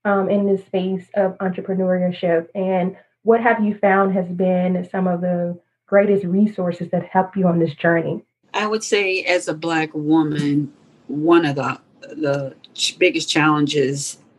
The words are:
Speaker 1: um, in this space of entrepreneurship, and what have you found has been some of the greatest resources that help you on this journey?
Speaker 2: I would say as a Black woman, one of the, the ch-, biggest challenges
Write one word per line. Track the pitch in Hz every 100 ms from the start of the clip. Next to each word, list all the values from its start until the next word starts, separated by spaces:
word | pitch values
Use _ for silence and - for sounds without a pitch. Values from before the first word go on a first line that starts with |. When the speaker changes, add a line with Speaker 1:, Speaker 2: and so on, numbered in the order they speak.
Speaker 1:
um, | 208 196 190
in | 202 202
this | 196
space | - 190 185 190 -
of | - 185 185
entrepreneurship, | 190 180 196 190 185 185 180 180 175 165 170 202
and | 185 185 180 185 _ _
what | 202 226
have | 233 220
you | 208
found | 202 202 190 196
has | 190 180
been | 180 185 180 180 180 180
some | 196 185
of | 175
the | 180 175 175 175 _ _ -
greatest | 202 202 196
resources | 180 185 208 - 180 175 170
that | 180 170
help | 185 185
you | 196 185
on | 170
this | 165
journey? | 147 170 165 165 - - _ _
Speaker 2:
I | - 208
would | 220
say | - 208 196 185
as | - 180 175
a |
Black | 156 165 160 160
woman, | 160 147 160 151 147 147 143 147 - _ _ -
one | 139 156 170 156
of | 139
the, | 123 131 _ _
the | - - 147 139 135 - -
ch-, | - - -
biggest | 185 165 151
challenges | 160 151 151 147 147 131 143 143 - _